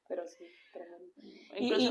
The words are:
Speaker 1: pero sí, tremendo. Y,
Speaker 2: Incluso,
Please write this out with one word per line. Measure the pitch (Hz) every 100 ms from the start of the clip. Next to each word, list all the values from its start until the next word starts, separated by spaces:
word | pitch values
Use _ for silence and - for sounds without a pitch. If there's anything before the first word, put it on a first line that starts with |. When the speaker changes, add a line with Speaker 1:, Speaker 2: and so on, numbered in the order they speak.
| -
Speaker 1:
pero | 180 175
sí, | - 170 - -
tremendo. | 185 170 - - -
Y, | 208 - - - 240
Speaker 2:
Incluso, | - 247